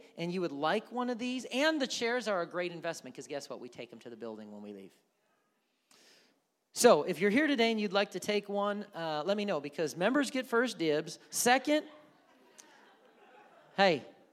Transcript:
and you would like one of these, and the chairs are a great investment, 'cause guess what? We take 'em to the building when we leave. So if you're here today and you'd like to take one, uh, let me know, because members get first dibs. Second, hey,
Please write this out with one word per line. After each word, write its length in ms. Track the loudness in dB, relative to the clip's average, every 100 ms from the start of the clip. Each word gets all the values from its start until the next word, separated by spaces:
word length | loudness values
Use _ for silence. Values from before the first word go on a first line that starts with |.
| -14 -6
and 120 | -4
you 100 | -2
would 100 | -2
like 400 | 0 0 0 -2
one 180 | -4 -4
of 80 | -4
these, 280 | -4 -6 -4
and 360 | 0 0 2
the 60 | -2
chairs 400 | -2 -2 0 0
are 140 | -2
a 40 | -2
great 260 | -4 -6
investment, 440 | -6 -6 -8 -10 -14
'cause 120 | -10
guess 220 | -10 -8
what? 100 | -12
We 100 | -12
take 220 | -14 -16
'em 80 | -16
to 120 | -16
the 60 | -12
building 340 | -10 -10 -12
when 100 | -14
we 120 | -14
leave. 180 | -14 -16 _ _ _ _ _ _ _ _ _ _ _ -20 -20 _ _ _ _ _
So 300 | 6 8 8
if 160 | 4 0
you're 120 | 2
here 160 | 4 2
today 240 | 2 2
and 100 | 2
you'd 120 | 0
like 180 | 0 -2
to 80 | -4
take 300 | -2 -2 -2
one, 340 | -2 -2 -2 -6 -8
uh, 280 | -4 -2 -2
let 120 | 0
me 80 | 0
know, 140 | -2
because 360 | -4 -4 -4 0
members 360 | 2 2 0
get 160 | -2 0
first 300 | 2 2 0
dibs. 400 | 0 0 -2 -10 -8
Second, 580 | 0 4 4 4 0 0 -12 -20 _ _ _ -20 -20 -20 -20 -20 _ -20 _ -20 -20 -20 -20 -4 4
hey, 280 | 4 4 -2 -20 _